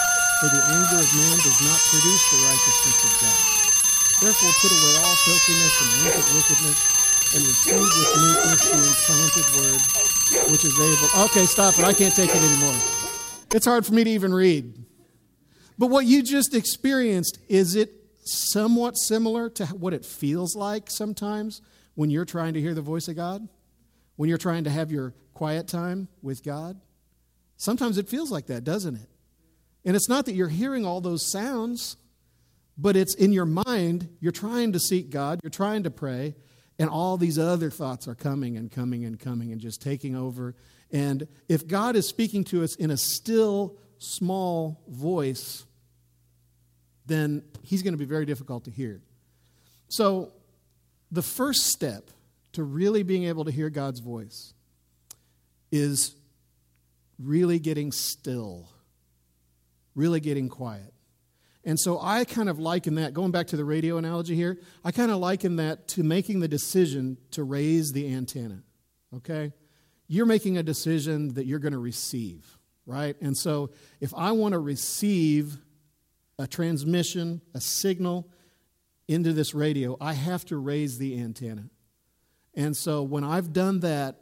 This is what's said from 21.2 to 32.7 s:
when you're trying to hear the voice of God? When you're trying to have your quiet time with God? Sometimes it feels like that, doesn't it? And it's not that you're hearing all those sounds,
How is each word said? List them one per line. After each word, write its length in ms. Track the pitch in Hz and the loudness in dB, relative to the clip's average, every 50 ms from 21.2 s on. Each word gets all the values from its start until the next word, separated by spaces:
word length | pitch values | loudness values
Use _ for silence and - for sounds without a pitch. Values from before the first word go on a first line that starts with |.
| 202 208 208 214 214 220 208 - - _ _ _ _ _ _ | -6 -6 -6 -6 -6 -8 -10 -14 -18 _ _ _ _ _ _
when 160 | 151 151 151 | -2 0 0
you're 160 | 143 160 180 | 0 0 -2
trying 260 | - - 170 165 165 | -4 -6 -6 -6 -4
to 80 | 160 156 | -4 -4
hear 140 | 147 170 165 | -4 -4 -4
the 80 | 156 | -6
voice 260 | 147 147 160 165 156 - | -6 -6 -6 -6 -6 -8
of 80 | 160 | -8
God? 320 | 170 170 175 190 208 220 196 - _ _ _ _ _ _ _ _ _ _ _ _ - | -8 -6 -6 -8 -10 -12 -16 -20 _ _ _ _ _ _ _ _ _ _ _ _ -4
When 80 | 151 160 | -2 0
you're 80 | 170 | 0
trying 280 | 160 - 180 165 170 156 | 0 -2 -2 -2 -2 -2
to 60 | 151 | -4
have 220 | 143 160 160 156 | -4 -4 -4 -4
your 220 | 156 143 131 127 - _ _ _ | -4 -6 -6 -8 -10 _ _ _
quiet 340 | _ - 160 151 156 165 170 | _ -8 -6 -4 -4 -6 -6
time 400 | - - 170 170 180 180 196 190 - _ _ | -6 -6 -6 -6 -6 -6 -8 -10 -12 _ _
with 240 | - 135 135 127 - | -10 -10 -10 -8 -8
God? 340 | 147 143 151 160 175 196 190 _ _ _ _ _ _ _ _ _ _ _ _ _ _ _ | -10 -10 -10 -10 -12 -16 -18 _ _ _ _ _ _ _ _ _ _ _ _ _ _ _
Sometimes 400 | - - 196 233 247 262 233 202 | -8 -4 -4 -2 -2 -2 -2 -2
it 100 | 196 196 | -2 -4
feels 240 | - 240 285 320 277 | -4 -6 -6 -6 -6
like 180 | 220 147 - - | -6 -8 -6 -8
that, 160 | 127 117 123 | -8 -6 -4
doesn't 320 | 151 170 214 190 160 127 | -4 -4 -4 -6 -6 -8
it? 120 | 110 110 - _ _ _ _ _ _ _ _ _ _ _ _ _ _ | -10 -12 -18 _ _ _ _ _ _ _ _ _ _ _ _ _ _
And 140 | - 180 185 | -2 0 0
it's 140 | 202 - - | 2 2 2
not 160 | 247 285 269 | 0 0 0
that 80 | 285 190 | -2 -2
you're 140 | 185 185 160 | -2 -2 -2
hearing 360 | 156 175 240 277 269 254 214 | -2 -2 -2 -2 -4 -4 -4
all 160 | 180 175 185 | -4 -6 -6
those 320 | 175 180 170 160 - - | -4 -4 -4 -4 -4 -4
sounds, 640 | - 196 220 269 269 233 220 233 240 240 - - - - _ _ _ _ _ _ _ _ _ _ _ _ _ _ | -6 -4 -6 -4 -4 -4 -6 -6 -6 -8 -10 -12 -14 -16 _ _ _ _ _ _ _ _ _ _ _ _ _ _